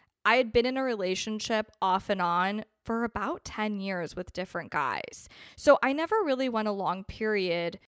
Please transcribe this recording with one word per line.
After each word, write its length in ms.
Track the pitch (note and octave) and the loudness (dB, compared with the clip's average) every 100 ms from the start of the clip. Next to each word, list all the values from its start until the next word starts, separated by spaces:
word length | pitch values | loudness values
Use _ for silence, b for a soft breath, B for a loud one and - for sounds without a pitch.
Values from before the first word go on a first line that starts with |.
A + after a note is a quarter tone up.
| b _ G#3 | b _ 2
I 100 | B3 | 2
had 160 | A#3 | 4
been 120 | A#3+ B3 | 2 2
in 120 | C4 | 0
a 60 | |
relationship 880 | C4 G#3+ F#3 F#3 A3 G#3+ - A3 A3 _ | -2 -2 -2 -2 -4 -6 -2 -2 -2 _
off 280 | F#3+ F#3+ - | 0 2 0
and 120 | F#3+ | 0
on 440 | F3 F3 F#3+ G#3+ - _ - | 2 2 2 -2 -8 _ -4
for 180 | A3+ | -2
about 400 | A#3 G#3 G#3+ F4 - | -2 -2 -4 -4 -8
ten 340 | - G#3+ G3+ | -4 -4 -2
years 360 | G3 F#3 D#3+ - | -4 -4 -6 -8
with 180 | F#3 | -8
different 360 | - F#3+ F3 D3 | -8 -6 -8 -4
guys. 580 | D3 C3 G2 - - - B B - | -2 0 -2 -6 -10 -12 B B 2
So 240 | D4 C#4 | 6 6
I 120 | B3+ | 6
never 220 | C#4+ E4 G#4+ | 0 0 2
really 260 | E4 C4 C4 | 2 2 0
went 180 | A3 G#3+ | 0 0
a 40 | |
long 300 | G3 E3+ F#3+ | 0 0 -2
period 760 | - - A3 G#3 F#3 E3+ E3+ - | -6 -4 0 0 2 0 -2 -6